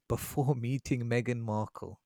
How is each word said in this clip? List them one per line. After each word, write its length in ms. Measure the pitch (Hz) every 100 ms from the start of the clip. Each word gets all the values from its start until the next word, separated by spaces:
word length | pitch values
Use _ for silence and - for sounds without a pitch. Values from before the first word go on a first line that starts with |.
| -
before 460 | 113 - - 135 135
<laughs> 140 | 117
meeting 340 | 135 - 127 117
Meghan 320 | 120 120 120
Markle 600 | 113 107 107 - 92 98